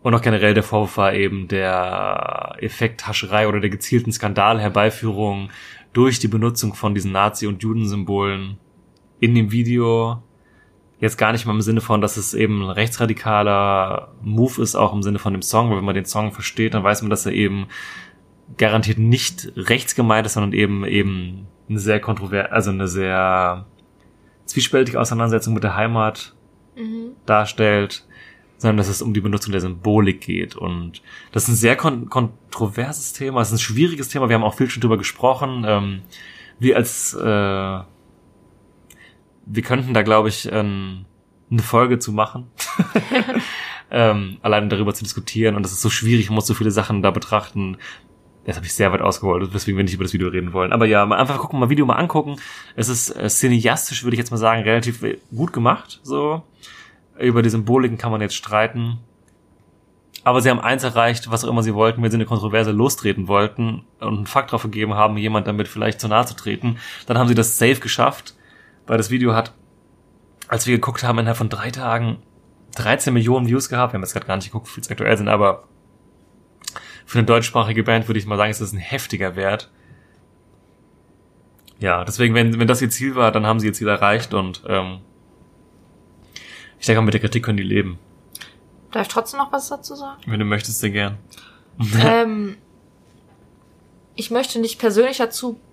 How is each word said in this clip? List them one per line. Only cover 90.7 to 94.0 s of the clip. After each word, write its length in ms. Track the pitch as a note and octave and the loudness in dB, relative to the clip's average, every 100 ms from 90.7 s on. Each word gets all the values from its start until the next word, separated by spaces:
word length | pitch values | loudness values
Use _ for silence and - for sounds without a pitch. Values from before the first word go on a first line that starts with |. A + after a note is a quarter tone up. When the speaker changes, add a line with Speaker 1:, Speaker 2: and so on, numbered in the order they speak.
| A2+ | -4
Speaker 1:
sehr 100 | A2 | -4
gern. 300 | G2+ G2+ G#2 - - - _ _ - | -2 -4 -8 -16 -20 -20 _ _ -6
<laughs> 200 | G#2+ A2 | 0 4
Speaker 2:
Ähm, 580 | A#2 A3+ A3+ G#3+ G#3 G#3 _ _ _ _ _ _ _ _ _ _ _ _ _ _ | 4 4 2 -2 -6 -10 _ _ _ _ _ _ _ _ _ _ _ _ _ _